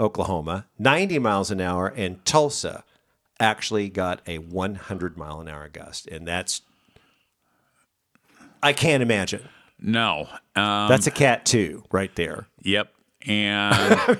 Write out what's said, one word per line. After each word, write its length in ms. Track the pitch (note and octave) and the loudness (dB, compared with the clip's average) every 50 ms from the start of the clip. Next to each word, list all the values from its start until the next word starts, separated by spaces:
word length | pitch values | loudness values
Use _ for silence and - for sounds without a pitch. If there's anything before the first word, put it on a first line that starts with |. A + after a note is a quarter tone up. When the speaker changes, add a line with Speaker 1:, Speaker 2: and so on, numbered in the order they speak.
Speaker 1:
Oklahoma, 640 | A2 G#2 - - E2+ F2 F#2+ E2 D2+ D#2+ F2 G2 A2 _ _ - | 0 0 2 0 -2 -2 -2 -2 -2 -4 -6 -6 -8 _ _ 0
ninety 400 | G#2+ C3 C#3+ E3+ G3 G3 F3 C#3 | 2 2 4 4 2 0 0 0
miles 320 | A#2+ A2 G2+ G2 F#2+ G2 | 0 2 2 2 0 -2
an 100 | G#2 F#2+ | -2 -4
hour. 280 | F#2 F2+ F2+ F2+ F#2 G2 | -2 -2 -2 -2 -2 -2
And 360 | - A#2+ G2 F2+ F2+ - - | -4 -4 -6 -6 -6 -6 -2
Tulsa 600 | - - D#3 D3+ C#3+ - - - D#2+ - - - _ _ _ _ _ _ _ _ _ _ - | 2 4 4 4 2 0 -4 -6 -8 -8 -10 -16 _ _ _ _ _ _ _ _ _ _ 0
actually 520 | A2+ A2 G#2+ - - - A2 G#2+ G2+ G2 | 2 2 2 0 -2 -2 -2 -2 -2 -2
got 320 | F#2 F#2+ F#2 F2+ F2 - - | -2 -2 -2 -2 -2 -6 -6
a 120 | - E2+ D#2+ | -8 -8 -8
one 360 | E2 E2+ F2 F2+ F#2+ G2 G2+ | -8 -8 -4 -4 -4 -4 -4
hundred 400 | F#2 - - G2 F2+ F2+ F2 D#2 D#2+ | -8 -10 -8 -8 -6 -6 -6 -8 -8
mile 220 | D2+ D2+ D2+ D#2+ | -12 -12 -12 -12
an 80 | E2 D#2 | -12 -12
hour 200 | D2+ D2 D2+ D2+ | -14 -14 -14 -16
gust. 380 | D#2+ E2 D#2+ D#2 D#2 - - | -18 -18 -18 -14 -14 -14 -14
And 200 | E2+ E2 D#2+ E2 | -12 -14 -12 -8
that's, 360 | E2+ E2+ F2+ F#2 - - - _ _ _ _ _ _ _ _ _ _ _ _ _ _ _ _ _ _ _ _ _ _ _ _ _ _ _ _ _ _ _ _ _ _ _ _ - - _ - | -6 -6 -6 -4 -4 -8 -8 _ _ _ _ _ _ _ _ _ _ _ _ _ _ _ _ _ _ _ _ _ _ _ _ _ _ _ _ _ _ _ _ _ _ _ _ -20 -20 _ 0
I 100 | - D3 | 0 2
can't 300 | C#3+ - C#3+ E3 D3 C3 | 2 2 2 2 4 4
imagine. 460 | B2 A#2 A2+ G2+ F#2 - G2+ - - - - - _ _ _ - | 4 2 2 2 0 -2 -6 -8 -10 -12 -20 -20 _ _ _ -8
Speaker 2:
No. 480 | - G#2 A2+ A#2 A2+ G#2 D#2+ D2+ D2 - - - _ _ - | -2 0 0 2 2 0 0 -2 -4 -8 -12 -20 _ _ -2
Um, 320 | G2+ G#2 G#2 G#2 G#2 G#2 G#2+ | 0 0 2 2 2 4 4
Speaker 1:
That's 180 | B2+ B2 - | 4 4 4
a 40 | D#3 | 2
Cat 340 | - - C#3+ C3 A#2 - - | 2 4 4 4 4 2 2
two 400 | - - A2+ F#2+ D2+ - - - - | 2 2 2 2 0 -2 -10 -8 -2
right 240 | - F#2+ G2 F#2 - | -2 0 0 -2 -4
there. 320 | - E2 D2+ D2+ - - _ _ _ | -4 -4 -4 -4 -10 -12 _ _ _
Speaker 2:
Yep. 280 | - F#2+ G2 G#2 G#2+ - _ _ _ _ _ _ - | -2 0 0 0 0 -2 _ _ _ _ _ _ -4
And 460 | - G#2 G#2 G#2 G2+ G#2 G#2 G2+ G2+ G#2 | -2 0 0 0 0 0 0 2 2 2
Speaker 1:
<laughs> 0 | |
I 420 | G#2 G2+ G#2 G#3+ - - - A3+ | 4 4 4 4 4 4 2 2